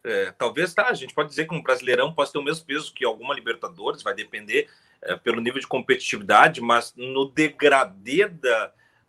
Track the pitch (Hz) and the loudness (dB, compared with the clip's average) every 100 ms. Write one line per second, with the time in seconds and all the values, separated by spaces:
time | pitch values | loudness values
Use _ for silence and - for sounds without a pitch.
0 | 117 101 92 - 120 131 175 202 247 208 | -4 -2 -2 -2 -4 -2 -2 0 0 -2
1 | 131 151 151 151 165 160 131 123 127 120 | -6 -6 -4 -4 -6 -4 -2 0 2 0
2 | 143 160 139 147 143 165 - 151 147 - | 0 -2 -2 -2 -6 -6 -6 -8 -6 -4
3 | 120 110 131 143 - - 98 87 113 - | -4 -4 -6 -8 -6 -6 -8 -8 -8 -6
4 | 104 98 104 107 104 131 - _ _ - | -6 -8 -10 -12 -4 -2 -2 _ _ -12
5 | - 90 117 113 117 131 - 131 127 127 | -6 -4 -2 0 -2 -4 -4 -4 0 0
6 | - 110 101 107 131 127 117 117 - 120 | -2 -6 4 8 8 4 2 2 0 -12
7 | 131 135 139 151 151 - 143 135 104 98 | -6 -2 -2 0 -2 4 4 6 2 -6
8 | 107 160 208 160 127 113 98 _ _ _ | -4 0 0 0 0 0 -2 _ _ _